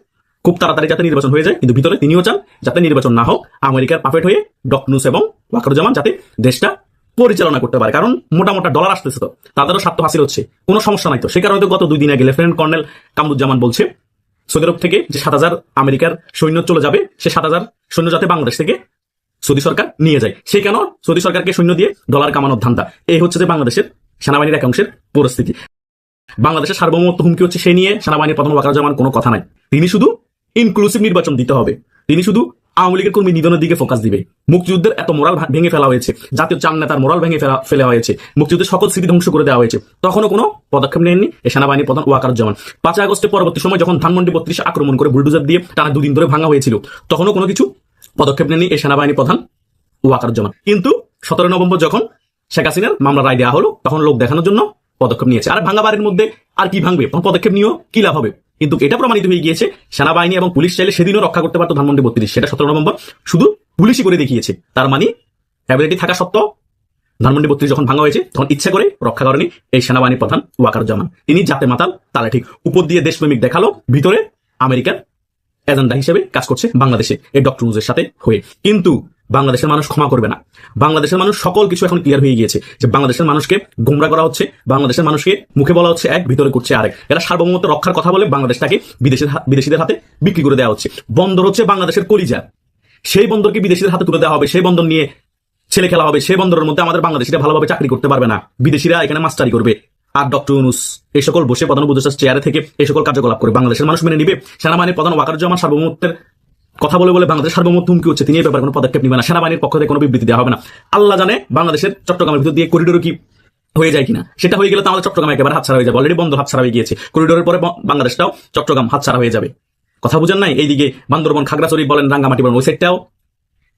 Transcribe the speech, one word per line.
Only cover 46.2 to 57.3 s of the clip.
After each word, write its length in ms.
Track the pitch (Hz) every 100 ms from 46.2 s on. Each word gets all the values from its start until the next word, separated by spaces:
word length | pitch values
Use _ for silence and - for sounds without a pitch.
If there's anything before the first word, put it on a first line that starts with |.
| 165
ভাঙা 200 | 151 160
হয়েছিল, 320 | 143 135 107 - - -
তখনও 240 | 160 190
কোনো 140 | 202 180
কিছু 280 | 170 392 - _ _ - -
পদক্ষেপ 280 | 147 139 147
নেননি 200 | 160 180
এই 120 | 156
সেনাবাহিনী 360 | 143 139 143
প্রধান 320 | 139 131 240 - _ _ _ _ _
ওয়াকারুজ্জামান। 480 | 131 127 120 113 104 -
কিন্তু 380 | - 202 220 466 - _
সতেরো 260 | - 165 180
নভেম্বর 300 | 185 180 185
যখন 280 | 156 214 453 _ _ _ _
শেখ 160 | - 156
হাসিনার 240 | 175 220 415
মামলা 220 | 139 143
রায় 140 | 135 127
দেওয়া 160 | 123
হলো, 240 | 143 208 -
তখন 160 | - 156
লোক 180 | 151 127
দেখানোর 260 | 120 156
জন্য 300 | 170 208 415 - _ -
পদক্ষেপ 300 | 127 - 127
নিয়েছে। 220 | 117 -
আর 100 | 202
ভাঙা 220 | 170 208
বাড়ির 200 | 220 214
মধ্যে 300 | 208 180 220 - _ -
আর 120 | 180
কি 120 | 190
ভাঙবে? 260 | 160 175 117
তখন 140 | 160
পদক্ষেপ 320 | 190